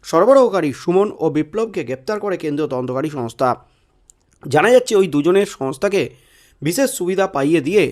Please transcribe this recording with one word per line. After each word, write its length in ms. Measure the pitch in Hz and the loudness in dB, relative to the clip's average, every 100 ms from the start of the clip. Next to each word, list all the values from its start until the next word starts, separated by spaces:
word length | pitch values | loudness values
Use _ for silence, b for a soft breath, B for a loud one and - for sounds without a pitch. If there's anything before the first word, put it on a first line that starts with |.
| - | 0
সরবরাহকারী 640 | 160 214 269 240 190 156 | 2 6 6 4 2 -2
সুমন 340 | 123 - 180 208 - | -4 0 0 0 -2
ও 60 | 160 | -2
বিপ্লবকে 520 | 147 151 208 226 190 | -2 -4 -4 -6 -6
গ্রেপ্তার 340 | 123 131 165 214 | -8 -8 -6 -6
করে 160 | 202 175 | -4 -4
কেন্দ্রীয় 320 | 160 143 151 | -4 -4 -4
তদন্তকারী 380 | 127 123 127 156 | -4 -4 -4 -6
সংস্থা। 400 | 147 120 - 131 117 _ _ _ _ _ _ _ _ | -6 -10 -2 -2 -2 _ _ _ _ _ _ _ _
জানা 260 | 151 147 247 | -2 2 6
যাচ্ছে, 220 | 262 494 208 | 4 4 0
ওই 120 | 190 | 2
দুজনের 400 | 147 151 190 202 - | 0 2 2 0 -4
সংস্থাকে 440 | 135 - 202 196 131 b b b b b | -6 -4 -2 -2 -4 b b b b b
বিশেষ 280 | 143 175 269 | -4 0 -2
সুবিধা 340 | - 180 190 190 | -2 -4 -2 -2
পাইয়ে 340 | 143 143 165 | 0 0 0
দিয়ে 220 | 139 202 139 | 2 0 0